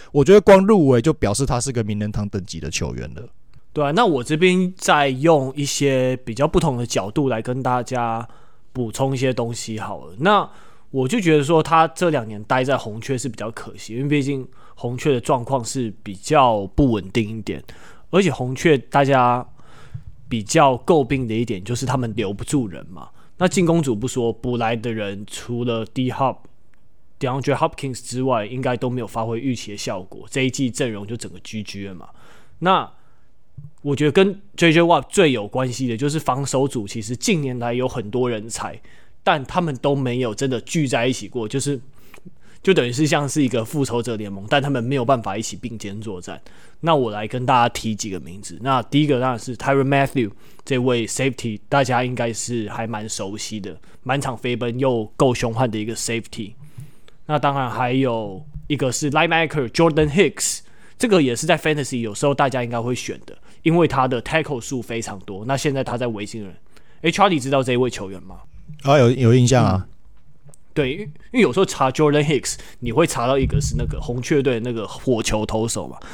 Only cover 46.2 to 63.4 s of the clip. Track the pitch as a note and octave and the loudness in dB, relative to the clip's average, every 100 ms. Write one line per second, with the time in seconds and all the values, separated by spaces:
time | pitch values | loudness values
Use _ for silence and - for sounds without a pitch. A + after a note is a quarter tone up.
46.2 | E2+ E2+ - - - - E3 D#3 A#2+ G#2 | -12 -14 -14 -18 -18 -6 2 2 2 -2
47.2 | G#2+ B2+ B2+ B2+ A#2+ - A2+ G#2 G#2+ F#2 | -6 -2 2 4 4 0 -4 -4 -6 -8
48.2 | D#2 F#2+ G2 E2+ B2+ C3 A2+ C#3+ D3+ B2+ | -10 -14 -14 -8 -2 0 2 2 2 2
49.2 | B2+ A#2 - A#2 - C#3 C3+ C#3 C3+ C3+ | 0 -4 -6 -6 0 2 4 4 2 2
50.2 | G#2+ - - - - C3 B2+ B2 A2 - | -2 -4 -16 -12 -4 0 2 2 0 -2
51.2 | C3+ A#2+ A#2 G#2 - C#3 C3 A#2+ B2+ B2 | -2 -2 -6 -8 0 2 4 2 0 -2
52.2 | A#2 A2 - A#2+ G#2 G#2 A2+ A2 A2 - | -4 -4 -4 -4 -4 -6 -6 -6 -6 -8
53.2 | G2 G2+ - G#2+ G2 D#2+ - - - C#3 | -8 -8 -8 -8 -10 -12 -16 -10 -4 -2
54.2 | C#3 A#2 B2 A#2+ A#2+ A#2+ C3+ A#2+ G#2+ - | -2 -4 -4 -2 -4 0 0 0 -2 2
55.2 | C3+ A#2+ A#2+ A2+ B2+ G#2+ G#2+ A2 - A2+ | 2 2 0 0 0 -2 -4 -6 -4 -4
56.2 | G#2 - G2+ - - - - - - - | -6 -10 -12 -12 -18 -16 -16 -16 -18 -14
57.2 | - D3+ D3 C#3 B2+ G#2+ B2+ C3 C3 A2+ | -2 0 2 0 -2 0 0 2 2 0
58.2 | G#2 F#2 - - - C#3+ C3+ A#2+ D3 D3+ | -4 -10 -12 -10 -4 -2 0 0 0 2
59.2 | E3 E3 D#3+ D#3 A#2+ - E3 D3+ D3+ D3 | 2 2 0 -2 -2 4 4 4 4 4
60.2 | D#3+ - - - - - - - A#3+ F#3 | 4 2 -4 -6 -10 -20 -18 -4 2 4
61.2 | C3+ A#2 D#3 E3 D#3+ D3+ C3 B2+ A2+ G2+ | 4 2 2 2 2 0 -2 -4 -4 0
62.2 | D3 C#3 C#3+ B2+ A#2+ A#2+ A#2+ B2 - G2+ | 0 2 2 0 -2 -2 -2 -4 -6 -10
63.2 | - - | -12 -18